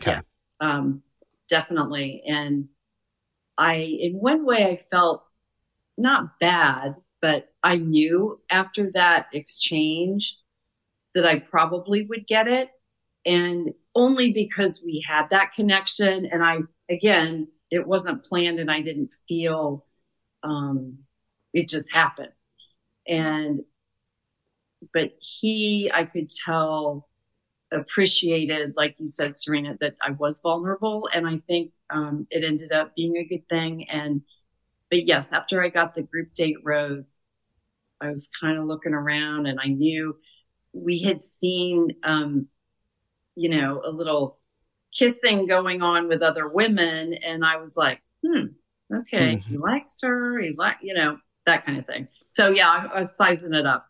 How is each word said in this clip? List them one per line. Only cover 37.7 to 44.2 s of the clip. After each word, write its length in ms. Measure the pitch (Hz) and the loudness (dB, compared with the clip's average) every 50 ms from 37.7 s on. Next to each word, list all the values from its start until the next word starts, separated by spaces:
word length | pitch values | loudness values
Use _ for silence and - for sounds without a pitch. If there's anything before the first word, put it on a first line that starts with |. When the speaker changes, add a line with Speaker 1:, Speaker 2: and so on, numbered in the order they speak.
| _ _ _ _ _ - | _ _ _ _ _ -10
Speaker 2:
I 100 | 147 147 | -8 -8
was 180 | 147 139 - - - - | -6 -4 -6 -6 -6 -4
kinda 240 | 165 156 160 156 156 | -2 -2 -2 -2 -2
looking 300 | 156 156 156 - 170 151 | -4 -6 -4 -4 -4 -4
around, 520 | 147 147 151 147 151 151 151 151 151 147 | -2 -2 -2 -2 -2 -2 -4 -4 -4 -4
and 120 | 139 131 131 | -4 -4 -4
I 80 | 135 | -2
knew 520 | 139 139 135 151 160 160 160 156 156 151 _ _ _ _ _ _ _ _ _ _ _ - | -2 0 2 0 0 0 -2 -6 -6 -8 _ _ _ _ _ _ _ _ _ _ _ -14
we 280 | - 175 170 175 165 | -8 -4 -4 -2 0
had 220 | 180 196 180 151 - | 0 -2 -2 -2 -4
seen, 720 | - - - 185 180 180 180 180 180 175 170 170 160 - - - | -8 -6 -4 -4 -2 -2 -2 -2 0 0 0 0 0 -2 -4 -2
um, 440 | 156 156 156 147 147 143 139 135 - _ _ _ _ _ _ _ _ _ _ _ _ _ _ _ _ - | 0 0 0 0 0 -2 -4 -4 -6 _ _ _ _ _ _ _ _ _ _ _ _ _ _ _ _ -8
you 140 | 170 170 165 | -4 -2 0
know, 320 | 160 151 139 135 139 131 - | 0 0 0 -2 -4 -6 -8
a 80 | 160 | -8
little 480 | 156 160 170 160 151 147 | -6 -6 -4 -2 0 0